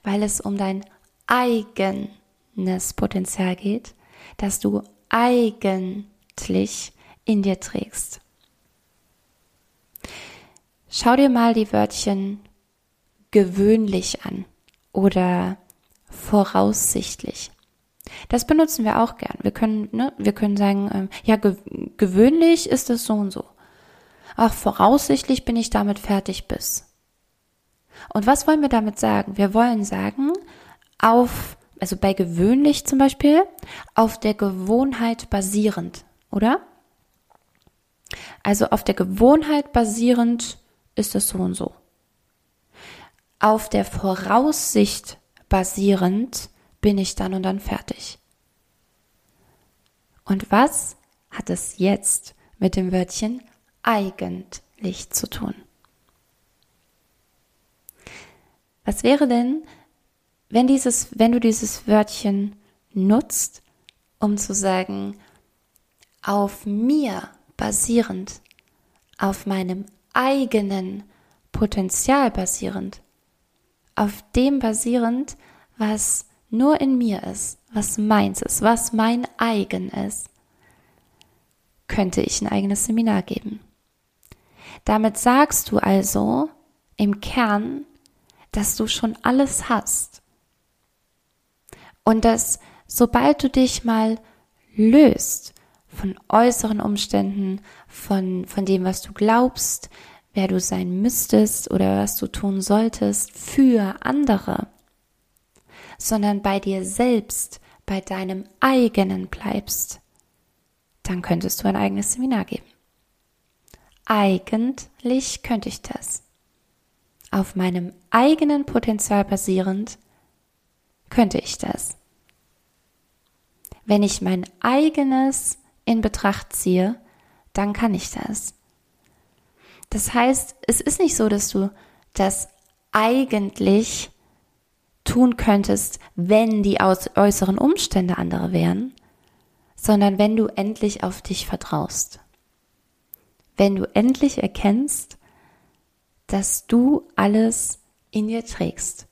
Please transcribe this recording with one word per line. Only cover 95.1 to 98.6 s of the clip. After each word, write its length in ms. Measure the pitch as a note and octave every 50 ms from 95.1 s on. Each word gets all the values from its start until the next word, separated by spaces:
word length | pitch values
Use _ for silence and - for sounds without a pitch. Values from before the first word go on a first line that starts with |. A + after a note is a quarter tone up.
| - - - - - - - - _ _ _ _ _ _ _
von 300 | _ - - - F#3+ F#3 - _ _
äußeren 500 | - A3 A#3 B3 A#3+ - - A3 G#3+ G#3
Umständen, 800 | - G#3 G#3 G3+ - - - G3+ G3 G3 G3 G3+ G3 F#3+ F#3+ G3 - - - - -
von, 580 | _ - - - - G3+ F#3+ F#3 F#3 F#3 F3+ F#3
von 200 | - - G#3